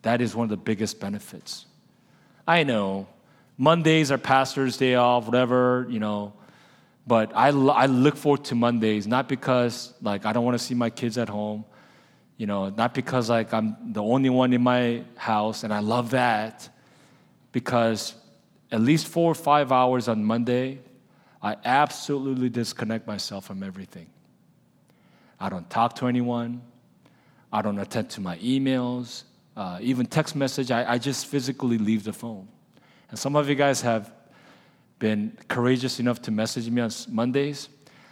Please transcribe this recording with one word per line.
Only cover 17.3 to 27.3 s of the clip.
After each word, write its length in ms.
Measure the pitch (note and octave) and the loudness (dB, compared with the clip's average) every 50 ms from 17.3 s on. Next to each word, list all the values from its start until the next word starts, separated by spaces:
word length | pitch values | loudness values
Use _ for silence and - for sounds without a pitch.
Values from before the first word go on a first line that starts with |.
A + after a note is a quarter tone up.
| _ _ _ _ | _ _ _ _
because 640 | - B2 B2 - B2+ A#2+ A#2 A2+ A2 G#2 - - - - _ _ _ _ _ _ _ _ _ _ | -6 -6 -4 0 0 2 2 2 0 -2 -6 -10 -12 -14 _ _ _ _ _ _ _ _ _ _
at 100 | - A2 | 0 2
least 260 | A2+ B2+ D#3 D#3+ D#3 | 4 4 4 2 2
four 240 | - - E3+ E3+ E3+ | -2 0 2 2 2
or 40 | D#3 | 0
five 360 | - - C#3+ C#3+ D3 C#3+ B2+ | 0 2 2 4 4 4 4
hours 360 | C3 B2+ B2+ B2+ B2+ B2 A2+ | 4 4 4 4 2 0 0
on 160 | A#2+ A2+ G#2+ G#2+ | 0 -2 0 0
Monday, 560 | G#2+ A2+ A#2 A#2+ A#2+ B2 B2 B2+ C3 C3+ C#3 - - - - _ _ _ _ _ _ _ _ | 0 0 0 0 0 0 0 0 -4 -8 -12 -18 -20 -20 -20 _ _ _ _ _ _ _ _
I 140 | - G#2 G#2+ - - | -6 -6 -6 -4 -2
absolutely 840 | A#2+ B2+ C#3 D3 D3 - - - - C#3+ C#3 C3+ C3+ C3+ B2+ B2+ B2 | 2 4 4 4 2 0 -10 -6 -4 -4 -2 -2 -2 -2 0 -2 -2
disconnect 580 | A#2+ A#2+ A#2 - - - A#2 G#2+ A2+ A2 - | 0 -2 -4 -4 -6 -6 -4 -4 -4 -6 -6
myself 380 | - G#2 G2 - - G#2+ G2 F#2+ | -8 -8 -8 -8 -8 -10 -12 -12
from 180 | - G#2 F#2+ G2 | -12 -12 -10 -10
everything. 440 | F#2+ F2+ G2 F#2+ - - F#2+ E2 - _ _ _ _ _ _ _ _ _ _ _ _ _ _ _ _ _ _ _ _ _ _ _ _ _ _ | -10 -10 -12 -16 -16 -18 -20 -20 -20 _ _ _ _ _ _ _ _ _ _ _ _ _ _ _ _ _ _ _ _ _ _ _ _ _ _
I 100 | F#2+ G2 | -8 -6
don't 200 | F#2 F2+ E2 - | -6 -8 -10 -6
talk 260 | - A#2 A#2 A#2+ - | 0 0 0 0 0
to 100 | - B2+ | -2 -2
anyone. 540 | B2 B2 B2 A#2+ A#2+ A#2+ A#2+ A#2 A#2 A#2+ B2 B2 - _ _ _ _ _ _ _ _ _ _ _ _ | 0 0 0 0 0 -2 -4 -4 -6 -8 -10 -12 -18 _ _ _ _ _ _ _ _ _ _ _ _